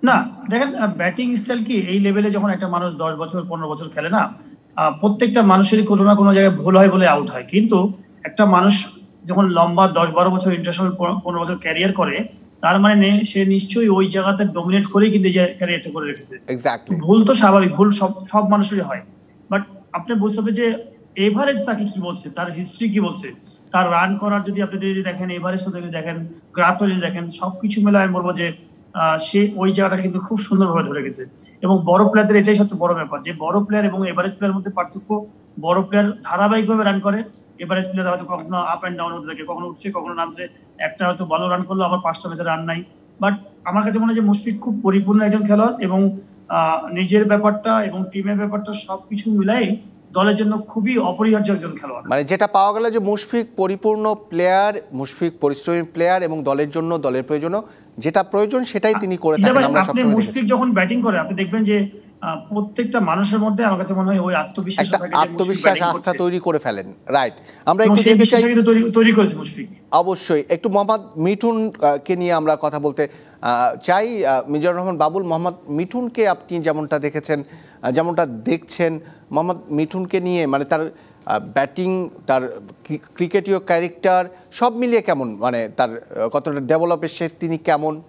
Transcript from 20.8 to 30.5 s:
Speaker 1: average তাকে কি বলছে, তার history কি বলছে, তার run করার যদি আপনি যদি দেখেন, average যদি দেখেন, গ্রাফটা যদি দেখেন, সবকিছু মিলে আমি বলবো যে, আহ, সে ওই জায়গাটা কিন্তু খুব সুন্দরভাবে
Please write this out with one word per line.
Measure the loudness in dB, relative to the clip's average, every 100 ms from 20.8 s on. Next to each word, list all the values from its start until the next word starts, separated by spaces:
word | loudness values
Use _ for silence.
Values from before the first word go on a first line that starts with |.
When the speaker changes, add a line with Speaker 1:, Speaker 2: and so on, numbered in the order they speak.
| -10 -20 -20 -2
Speaker 1:
average | 0 2 0 0 -2
তাকে | -4 -4
কি | -6
বলছে, | -8 -8 -12
তার | -10 -8
history | -8 -12 -4 -2
কি | 0
বলছে, | -2 -4 -14 -16 -20 _ -4
তার | 0 2
run | 2 0 0
করার | -2 -2
যদি | -2 -4
আপনি | -4 -4
যদি | -4 -4
দেখেন, | -4 -6 -8
average | -6 -4 -4
যদি | -6 -8 -8
দেখেন, | -8 -8 -8 -10 -14 _
গ্রাফটা | 0 0 2 0
যদি | 0
দেখেন, | -2 -4 -8
সবকিছু | -6 -8 -4 -4 2
মিলে | 4 4
আমি | 2
বলবো | 0 -2
যে, | -4 -4 -6 -18 -20 -14
আহ, | -2 0 0
সে | 0 0 0 2
ওই | 0
জায়গাটা | 2 0 0
কিন্তু | -2 -4
খুব | -4 -6
সুন্দরভাবে | 0